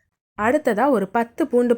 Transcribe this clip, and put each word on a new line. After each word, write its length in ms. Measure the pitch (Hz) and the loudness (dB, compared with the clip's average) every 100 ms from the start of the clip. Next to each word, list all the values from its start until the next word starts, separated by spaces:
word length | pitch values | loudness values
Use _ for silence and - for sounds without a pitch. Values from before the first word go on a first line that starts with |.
| _ _ _ - 214 | _ _ _ -4 -2
அடுத்ததா 400 | 302 262 208 277 226 | 0 0 0 0 0
ஒரு 100 | 190 233 | -2 -4
பத்து 240 | 233 - 302 | -4 -4 -2
பூண்டு 240 | 240 240 | 0 0